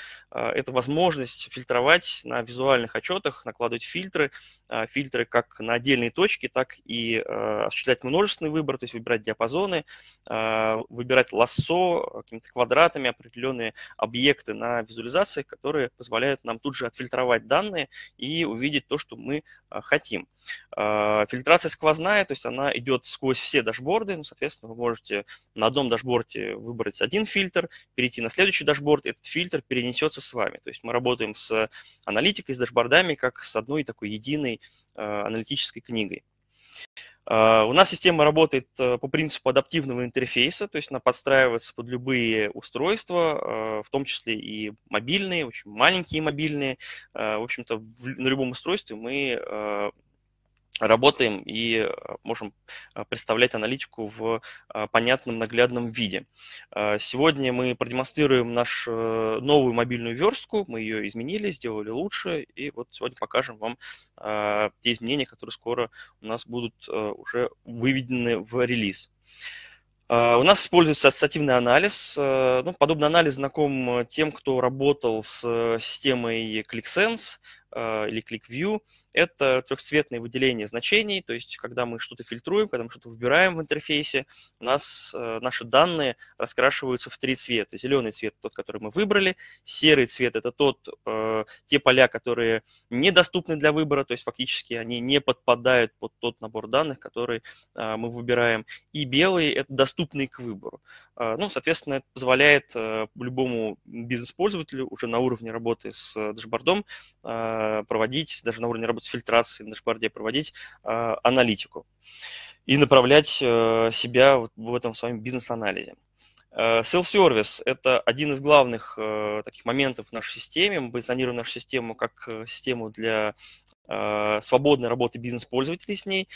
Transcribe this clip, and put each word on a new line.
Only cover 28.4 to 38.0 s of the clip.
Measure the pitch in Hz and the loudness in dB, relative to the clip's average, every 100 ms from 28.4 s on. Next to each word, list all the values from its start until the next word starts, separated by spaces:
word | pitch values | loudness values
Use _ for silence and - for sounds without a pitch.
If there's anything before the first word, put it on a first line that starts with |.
| 196 185 147 | 2 2 2
дашборд, | 143 143 147 - | 0 4 2 2
этот | - - | -8 -6
фильтр | 160 180 156 - | -6 -4 -4 -4
перенесётся | 127 120 123 151 - | -4 -2 -2 -2 -4
с | - | -8
вами. | 123 101 - | -4 -4 -6
То | - | -14
есть | - | -12
мы | 117 | -4
работаем | 120 123 123 110 | -2 0 0 -2
с | 107 - 113 110 - - - - | -8 -4 -2 -2 -4 -20 -16 -6
аналитикой, | 104 165 202 - | 0 0 -2 -6
с | 127 | -4
дашбордами, | 120 123 120 151 185 143 | -2 0 4 4 4 0
как | 127 - | -2 -4
с | - 113 | -8 -6
одной | 117 147 | -4 -4
такой | 139 - 104 | -6 -8 -8
единой, | 107 113 151 135 110 - _ _ - | -8 -4 -4 -4 -6 -12 _ _ -10
э, | 107 104 104 | -6 -4 -4
аналитической | 110 110 143 - - | -6 -6 -6 -6 -8
книгой. | - 117 101 - _ _ _ _ _ - - - - _ - | -8 -4 -4 -6 _ _ _ _ _ -20 -18 -20 -20 _ 0
Э, | 110 110 113 | 4 8 8
у | 110 | 6
нас | 147 190 | 6 4
система | 180 | 4